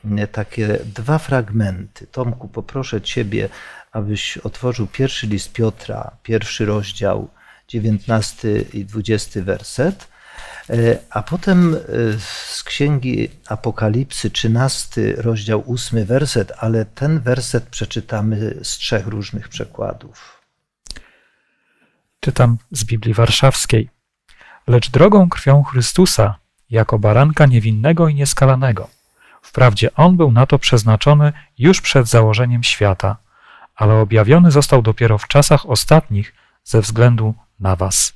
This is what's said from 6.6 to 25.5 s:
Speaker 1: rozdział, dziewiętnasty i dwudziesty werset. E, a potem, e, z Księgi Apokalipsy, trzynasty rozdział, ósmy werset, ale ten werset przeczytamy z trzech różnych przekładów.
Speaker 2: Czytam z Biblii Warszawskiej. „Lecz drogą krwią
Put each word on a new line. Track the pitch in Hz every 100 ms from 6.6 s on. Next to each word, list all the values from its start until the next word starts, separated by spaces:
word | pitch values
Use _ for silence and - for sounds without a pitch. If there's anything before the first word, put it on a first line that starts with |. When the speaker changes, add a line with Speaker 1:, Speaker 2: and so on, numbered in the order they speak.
| 104
Speaker 1:
rozdział, | 104 101 - 98 101 101 _ _ _ _
dziewiętnasty | 120 113 107 - 110 104 - 110 107 -
i | 107
dwudziesty | 98 107 104 107 - 104
werset. | 92 92 - - 156 196 - _ - - - - -
E, | 117 117 - -
a | 107
potem, | - 175 - 180 175
e, | 156 - 120 113 107
z | - - - -
Księgi | - - 143 143 127 113 110 - -
Apokalipsy, | 107 117 107 110 113 139 - 110
trzynasty | - 117 113 135 - - - 107 101
rozdział, | 113 110 104 107 -
ósmy | 120 - 113
werset, | 98 131 147 117 95 -
ale | 113 113
ten | 107 - 143 160
werset | 120 127 - 117
przeczytamy | - - 104 117 - 107 107 104 110 -
z | -
trzech | - - 110 92
różnych | 107 101 104 -
przekładów. | - - - 98 - - - - _ _ _ _ _ _ - _ _ _ _ _ _ _ _ _ _ _ _
Speaker 2:
Czytam | - - 123 117 _
z | 151
Biblii | 110 113 113
Warszawskiej. | 107 117 - 135 - - 113 113 _ _ _ _ _ - _ -
„Lecz | 120 -
drogą | 139 185 208 175
krwią | - -